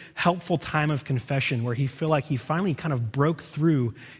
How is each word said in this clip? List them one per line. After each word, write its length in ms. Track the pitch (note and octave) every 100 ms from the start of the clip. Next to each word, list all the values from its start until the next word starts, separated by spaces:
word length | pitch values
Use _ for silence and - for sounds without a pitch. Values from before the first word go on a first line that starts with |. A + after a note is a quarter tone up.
| -
helpful 420 | - F3 F3+ - F3
time 360 | - D#3 D3+
of 120 | D3
confession 600 | - C3 - C#3 - B2+
where 100 | A#2+
he 140 | A#2 C3+
felt 200 | - D#3+
like 180 | D#3 -
he 100 | C3
finally 380 | - D#3 F#3+
kind 180 | C#3+ E3
of 180 | C3 A2+
broke 320 | C3+ C#3+ E3
through 520 | - - D#3+ D3+ A#2+ - -